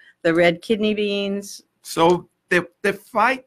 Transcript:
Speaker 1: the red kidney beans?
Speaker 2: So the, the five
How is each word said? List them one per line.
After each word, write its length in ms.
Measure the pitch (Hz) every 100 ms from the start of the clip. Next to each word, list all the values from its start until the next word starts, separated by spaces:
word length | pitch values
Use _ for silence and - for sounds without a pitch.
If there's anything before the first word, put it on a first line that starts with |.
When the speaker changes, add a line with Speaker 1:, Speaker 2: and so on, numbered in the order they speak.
| _ _
Speaker 1:
the 100 | 170
red 300 | 165 170 170
kidney 320 | - 214 214
beans? 680 | 208 208 202 202 202 196 - _ _
Speaker 2:
So 460 | - 160 165 175 - _ -
the, 200 | 180 175 _
the 100 | 202
five 480 | 196 - 220 233 262